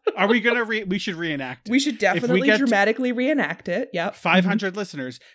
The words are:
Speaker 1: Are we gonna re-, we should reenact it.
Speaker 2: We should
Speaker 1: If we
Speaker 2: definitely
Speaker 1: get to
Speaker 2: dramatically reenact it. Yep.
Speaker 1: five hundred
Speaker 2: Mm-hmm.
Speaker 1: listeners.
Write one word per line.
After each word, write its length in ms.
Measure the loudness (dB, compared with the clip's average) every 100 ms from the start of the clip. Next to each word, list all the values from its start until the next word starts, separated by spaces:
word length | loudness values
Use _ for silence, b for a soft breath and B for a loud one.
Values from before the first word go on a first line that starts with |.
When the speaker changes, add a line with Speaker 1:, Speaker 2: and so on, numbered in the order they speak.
| -4
Speaker 1:
Are 140 | 0 2
we 120 | 4
gonna 220 | 2 0
re-, 220 | 0 -4
we 140 | -2 -4
should 160 | -4 -4
reenact 500 | -4 -4 -6 -10 -2
it. 60 |
Speaker 2:
We 80 | 0
should 140 | 0
Speaker 1:
If 60 | 0 0
we 80 | 0
Speaker 2:
definitely 260 | 2 2 4
Speaker 1:
get 120 | 2
to 80 | 2
Speaker 2:
dramatically 440 | 2 2 2 0
reenact 580 | 0 0 0 -2 -6 -6
it. 200 | -4 -4
Yep. 200 | -4 -6 -4
Speaker 1:
five 280 | 2 4
hundred 300 | 4 0 -2
Speaker 2:
Mm-hmm. 40 | -4
Speaker 1:
listeners. 400 | -8 -8 -10 -10 b